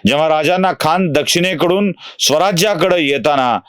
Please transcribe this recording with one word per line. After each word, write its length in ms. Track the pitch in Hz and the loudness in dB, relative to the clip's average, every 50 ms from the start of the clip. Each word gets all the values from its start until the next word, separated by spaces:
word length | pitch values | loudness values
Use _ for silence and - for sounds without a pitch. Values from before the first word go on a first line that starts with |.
| - 98 | -2 0
जेव्हा 220 | 127 147 156 160 | 0 2 2 0
राजांना 420 | 156 156 156 151 180 185 190 185 165 - | 0 0 0 0 0 0 0 -2 -2 -2
खान 320 | - 156 160 185 190 170 | 0 0 0 0 0 0
दक्षिणेकडून 800 | 139 147 143 - - 175 175 185 185 143 165 170 180 196 208 202 170 - - - - - | 0 0 0 0 -2 0 0 -2 -2 -2 0 0 0 0 0 -2 -4 -6 -14 -18 -10 -6
स्वराज्याकडे 840 | - - 131 156 175 196 208 160 185 214 202 165 170 190 180 180 | -2 0 0 2 2 0 0 0 0 0 0 0 0 0 2 2
येताना 580 | 156 139 139 139 107 151 147 135 127 123 113 95 - | 0 0 0 0 0 0 0 2 2 0 0 -2 -4